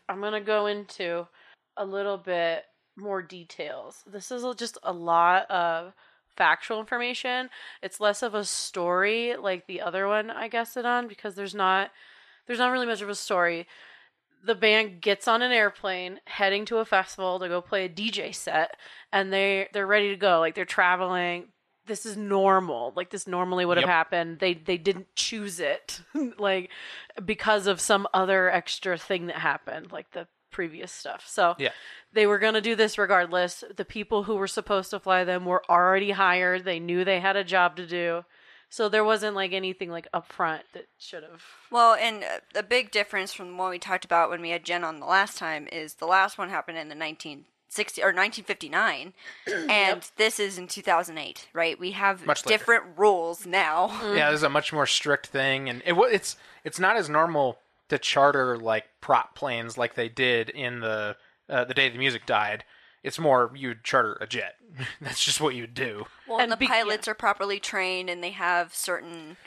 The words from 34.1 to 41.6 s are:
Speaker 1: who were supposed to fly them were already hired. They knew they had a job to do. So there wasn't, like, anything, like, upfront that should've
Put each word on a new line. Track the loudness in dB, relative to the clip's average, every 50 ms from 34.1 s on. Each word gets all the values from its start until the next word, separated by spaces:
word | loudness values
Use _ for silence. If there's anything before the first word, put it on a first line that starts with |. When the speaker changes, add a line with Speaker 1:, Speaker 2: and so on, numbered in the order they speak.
| -2 0 0
Speaker 1:
who | 0 -2
were | -2 -2 -4
supposed | -4 -4 -2 0 0 0 -2 -2
to | -6 -4
fly | 0 2 2 2 2
them | 2 -2 -2 0
were | 0 0 0 2 4
already | 4 6 6 6 6 4 4 2
hired. | 2 2 4 4 4 4 4 2 2 0 -2
They | -2 -4 -4
knew | -2 -2 0 0 2
they | 2 2 2
had | 2 2 2
a | 0 0
job | 2 4 4 4 4 2 -2
to | -10 -6
do. | -4 -2 -2 -2 -2 -4 -6 _ _ _ _ -20 -20 -20 _ _
So | -4 -2 0 2
there | 2 4 4
wasn't, | 4 2 2 0 -2 -2
like, | -2 -2 -2
anything, | -2 -4 -4 -4 -6 -6 -8 -8
like, | -8 -10 -8 -6 -6
upfront | -6 -6 -6 -4 -2 0 0 -2 -4 -8 _ -18
that | -18 -18 _ _ _
should've | -18 -16 -16 -16 -16 -18 -20 -20 -20 -20 -20 -20